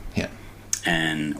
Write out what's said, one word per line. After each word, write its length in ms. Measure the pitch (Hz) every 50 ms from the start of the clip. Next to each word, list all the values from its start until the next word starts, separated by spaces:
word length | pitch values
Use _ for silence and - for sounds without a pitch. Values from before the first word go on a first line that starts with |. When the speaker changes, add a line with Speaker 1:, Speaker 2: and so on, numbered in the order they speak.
| - - -
Speaker 1:
him. 160 | - - - - - - - - - - - - - -
Speaker 2:
and 500 | 87 85 82 80 80 78 78 76 76 71